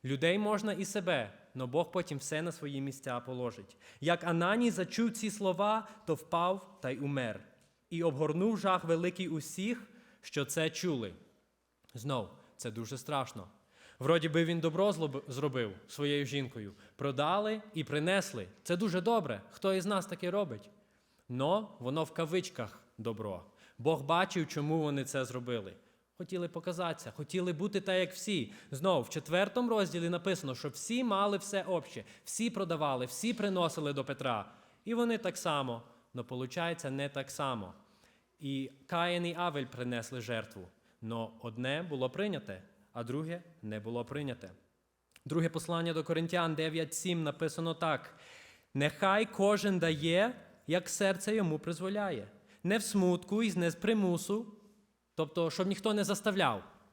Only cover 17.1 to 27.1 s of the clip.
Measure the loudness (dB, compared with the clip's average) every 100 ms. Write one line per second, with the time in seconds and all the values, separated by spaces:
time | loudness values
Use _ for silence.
17.1 | 0 2 2 0 -2 -6 -6 -2 0 4
18.1 | 2 2 -6 -10 -12 -2 0 2 2 4
19.1 | 2 2 -6 -6 -2 0 2 2 0 -2
20.1 | -4 -2 0 -2 -4 -12 -20 _ _ _
21.1 | _ _ 0 2 2 0 -8 -4 -2 -2
22.1 | -2 0 0 -2 -6 -8 -8 -20 -8 -6
23.1 | -4 -6 -6 -12 _ -20 _ 0 0 2
24.1 | 2 4 0 -2 -2 0 2 2 0 -2
25.1 | -2 -2 -4 -2 -4 -4 -14 _ _ _
26.1 | _ -8 -4 -4 -4 -6 -2 -2 -4 -8